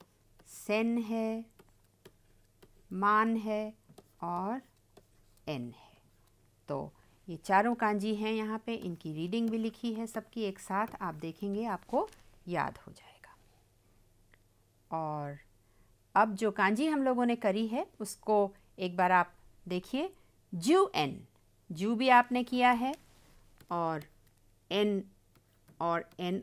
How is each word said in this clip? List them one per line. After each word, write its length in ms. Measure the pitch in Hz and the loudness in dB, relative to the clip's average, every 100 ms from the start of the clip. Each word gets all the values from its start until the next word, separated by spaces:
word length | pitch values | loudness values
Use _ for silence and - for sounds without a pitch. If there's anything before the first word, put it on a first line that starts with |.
| - _ _ - - | -20 _ _ -20 -20
सेन 480 | - - 208 233 233 | -10 -2 0 2 0
है, 440 | 220 226 220 226 226 - - _ _ _ - _ _ _ _ _ - - - | -2 -2 -2 -4 -10 -20 -20 _ _ _ -20 _ _ _ _ _ -20 -20 -10
मान 420 | 185 202 214 226 226 | 0 2 4 2 0
है 360 | 214 214 214 214 - - - - | -2 -4 -6 -12 -20 -20 -20 -12
और 380 | 170 175 190 262 - _ _ - _ _ _ _ - | -6 -4 -4 -6 -10 _ _ -20 _ _ _ _ -10
एन 200 | 139 120 | -8 -8
है। 280 | - - - _ _ _ _ _ _ - | -14 -20 -20 _ _ _ _ _ _ -8
तो 240 | 143 147 - - _ - | -6 -8 -14 -20 _ -14
ये 80 | 160 | -10
चारों 360 | - 196 226 233 | 2 4 4 2
कांजी 380 | 214 208 214 | 0 0 -2
हैं 180 | 208 214 | -2 -2
यहाँ 260 | 220 214 220 | -2 -4 -6
पे, 160 | 233 | -6
इनकी 380 | 226 180 165 160 | -6 -6 -8 -8
रीडिंग 360 | 156 175 226 226 | -6 -4 -2 0
भी 80 | 220 | -2
लिखी 340 | 220 - 240 | -4 -4 -6
है 120 | 220 226 | -6 -6
सबकी 360 | 226 - 233 | -8 -10 -6
एक 160 | 208 196 | -6 -6
साथ। 360 | - 196 220 - | -4 -4 -4 -6
आप 160 | 185 151 | -8 -8
देखेंगे 480 | 160 160 202 202 226 | -10 -8 -6 -4 -4
आपको 420 | 180 - 262 415 - - - 180 | -6 -2 -2 -2 -8 -20 -18 -6
याद 300 | 170 139 - | -4 -4 -6
हो 140 | - | -18
जाएगा। 440 | - - - - - _ _ _ _ _ _ _ _ _ _ _ _ _ _ - | -20 -20 -20 -20 -20 _ _ _ _ _ _ _ _ _ _ _ _ _ _ -10
और 480 | 160 156 151 143 143 - _ _ _ _ _ _ | -6 -6 -6 -8 -12 -18 _ _ _ _ _ _
अब 200 | 196 220 | 4 4
जो 160 | 196 220 | 2 -2
कांजी 340 | 208 196 214 311 | 2 2 4 2
हम 160 | 294 | 2
लोगों 240 | 262 247 240 | 2 2 2
ने 100 | 233 | 2
करी 300 | 214 202 220 | 2 2 0
है 180 | 247 381 - | -4 -6 -8
उसको 540 | 208 - - 208 196 196 - - | -12 -6 2 4 4 -2 -18 -8
एक 180 | 180 180 | -4 2
बार 160 | 180 | 4
आप 220 | 180 175 - - - 180 | 4 4 -4 -20 -14 -6
देखिए। 420 | 180 - 262 370 - - _ _ | -6 -4 -4 -4 -8 -20 _ _
जू 380 | 175 196 370 392 | -2 4 4 4
एन, 260 | - 139 - - _ _ _ - | 0 -2 -4 -16 _ _ _ -12
जू 240 | 160 208 | -4 -2
भी 140 | 226 262 | 2 6
आपने 320 | 247 240 247 | 6 6 0
किया 260 | 240 247 247 | -2 4 4
है 220 | 240 254 311 - - - - - - - | 4 0 -6 -12 -20 -20 -20 -20 -20 -6
और 320 | 175 165 160 151 - - _ _ _ - | -2 -2 -2 -8 -18 -20 _ _ _ -4
एन 320 | 196 208 196 - - _ _ _ _ - - | 0 2 0 -4 -16 _ _ _ _ -18 -4
और 280 | 170 170 - - | -2 0 -4 -6
एन 220 | 180 190 | -4 -4